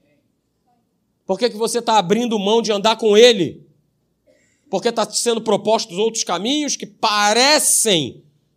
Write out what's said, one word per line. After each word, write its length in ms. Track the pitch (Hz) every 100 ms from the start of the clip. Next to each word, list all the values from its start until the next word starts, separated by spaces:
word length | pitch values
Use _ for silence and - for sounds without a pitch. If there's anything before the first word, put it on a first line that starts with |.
| _ _ _ _ _ _ _ _ _ _ _ _ -
Por 100 | 190
que 140 | 240
que 60 | 208
você 260 | 226 233
tá 160 | 233 220
abrindo 400 | 175 214 240 214
mão 240 | 196 226
de 80 | 220
andar 260 | 202 208 226
com 200 | 220 208
ele? 500 | 240 214 139 - _ _ _ _ _ _ _ _ _ _ _
Porque 220 | 185 233
tá 160 | 233 208
sendo 300 | - 233 226
propostos 580 | 226 202 208 220 208 170
outros 240 | 220 220
caminhos 540 | - 170 214 294 285 -
que 100 | -
parecem 1400 | - 220 208 208 226 269 302 - - 220 170 123 - _ _ _